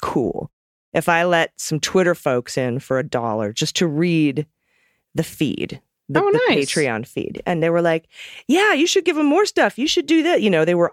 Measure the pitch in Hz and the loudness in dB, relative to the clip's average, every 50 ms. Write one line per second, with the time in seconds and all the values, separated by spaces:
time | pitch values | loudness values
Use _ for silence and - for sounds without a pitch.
0 | - - - - 120 92 - - - - _ _ _ _ _ _ _ _ - - | -6 -4 -2 -2 -2 -2 -4 -6 -8 -12 _ _ _ _ _ _ _ _ -4 -2
1 | 160 - 170 170 175 180 175 165 160 - _ - - - 156 151 - - - 190 | 0 2 2 2 2 2 2 2 0 -2 _ -10 -8 -6 -4 -4 -2 0 2 2
2 | 185 175 170 - - 147 131 123 120 - - 139 127 127 117 120 - - 135 131 | 2 2 0 0 -2 -2 -2 -2 -2 -4 -4 -4 -2 -2 -4 -4 -4 -4 -2 -2
3 | 131 - - 127 117 117 107 110 110 104 107 - 160 156 - - 185 165 143 147 | -2 -2 -4 -4 -2 -2 -2 -2 -4 -4 -4 -4 -4 -4 -2 -2 -2 -2 0 0
4 | 170 180 170 160 156 147 135 143 151 - _ _ _ _ _ _ _ _ _ _ | 0 0 2 2 2 0 0 -2 -6 -8 _ _ _ _ _ _ _ _ _ _
5 | _ _ - 143 160 - - - 160 123 - - - - - - _ _ _ _ | _ _ -6 -6 -6 -4 -4 -4 -4 -2 -2 -4 -6 -8 -10 -12 _ _ _ _
6 | _ - 139 - 392 403 403 466 508 466 269 156 139 135 - 170 147 131 113 107 | _ -2 0 2 2 2 2 2 2 2 2 0 0 -2 0 0 0 0 -2 -4
7 | 117 - - - - - - - - - 175 165 156 165 170 170 170 170 160 165 | -6 -8 -8 -8 -8 -8 -8 -8 -4 -4 -2 0 0 0 2 2 2 2 0 -2
8 | - _ _ - - - - - - - 269 359 403 427 381 269 320 - - 392 | -4 _ _ -20 -20 -20 -20 -10 -4 0 2 2 4 2 2 2 2 2 2 0
9 | 330 359 330 302 302 285 285 359 427 - - - 294 208 - - 254 311 - 349 | 0 0 0 2 2 2 4 2 2 2 2 2 2 2 0 -2 -4 -2 0 -2
10 | 285 269 320 320 294 339 349 262 208 214 185 156 160 165 175 175 170 165 | 0 2 2 2 2 2 2 2 2 2 2 4 4 2 2 2 2 0